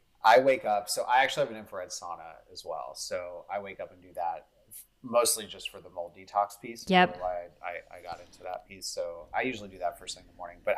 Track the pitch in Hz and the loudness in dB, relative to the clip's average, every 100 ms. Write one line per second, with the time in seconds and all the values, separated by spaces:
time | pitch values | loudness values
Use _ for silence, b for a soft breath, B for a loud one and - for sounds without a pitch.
0 | _ _ 110 120 135 131 107 104 - - | _ _ 8 10 10 6 4 0 0 -2
1 | - 127 135 151 131 110 104 98 90 - | 2 4 4 2 -2 -4 -10 -10 -10 -10
2 | 87 82 82 80 - 90 87 78 62 76 | -10 -10 -12 -20 -20 -14 -8 -8 -8 -10
3 | - 95 87 87 - 101 98 95 90 90 | -6 -6 -6 -10 -6 -6 -6 -8 -12 -14
4 | 90 87 85 82 - _ _ - - _ | -14 -6 -4 -4 -10 _ _ -20 -20 _
5 | 127 113 117 113 101 95 - 98 87 87 | -2 2 4 2 -4 -12 -14 -14 -14 -10
6 | 87 95 95 101 101 - 120 117 - 185 | -10 -12 -2 2 2 0 -14 -8 2 6
7 | 180 - 90 90 87 - 87 85 - 87 | 6 2 -4 -4 -8 -12 -10 -10 -12 -16
8 | 87 85 85 - 90 90 - 98 - - | -14 -14 -14 -16 -10 -10 -10 -14 -10 -6
9 | 87 85 82 - 127 107 101 92 87 85 | -6 -8 -8 -4 -2 -4 -10 -6 -6 -6
10 | 90 - - - 87 87 - | -10 -14 -16 -14 -14 -6 -2